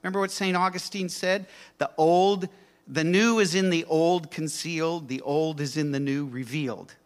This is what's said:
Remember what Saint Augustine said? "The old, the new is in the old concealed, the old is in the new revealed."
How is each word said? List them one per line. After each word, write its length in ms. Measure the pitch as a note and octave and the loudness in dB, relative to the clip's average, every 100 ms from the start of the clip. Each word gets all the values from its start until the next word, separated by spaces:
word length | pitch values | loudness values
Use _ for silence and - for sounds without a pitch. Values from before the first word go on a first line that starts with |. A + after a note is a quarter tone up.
Remember 180 | F3+ G3 | -4 -2
what 100 | F#3+ | -2
Saint 240 | - F#3+ | 0 0
Augustine 540 | F3+ F#3 F3+ - G3+ F3+ | 2 0 -2 -8 -6 -6
said? 380 | - F#3 G3 F#3 - - _ | -4 0 -2 -4 -20 -20 _
"The 120 | C#3+ - | -6 2
old, 540 | D#3+ F3 F#3+ G3+ F3+ - _ _ - | 4 6 4 2 -4 -10 _ _ -6
the 160 | D3 | -2
new 360 | D#3+ F#3 A3+ A3+ | 4 4 4 4
is 160 | F#3+ | 2
in 160 | F3+ F#3+ | 2 2
the 160 | E3 E3 | 0 0
old 440 | D#3+ E3 F3+ D3+ | 2 4 2 -2
concealed, 800 | - D#3 - E3 E3 D#3+ E3+ C#3 | -8 -6 -6 -6 -2 -2 -4 -6
the 140 | C3 | -6
old 400 | C3+ D3 D#3+ D#3 | -2 0 0 -2
is 160 | D3 D3+ | -4 -2
in 140 | D3 | -2
the 80 | C#3 | 0
new 260 | C#3 C#3 C#3+ | -2 -2 -4
revealed." 680 | B2 A#2 D3 C3+ G2 - - | -8 -6 -4 -4 -6 -12 -20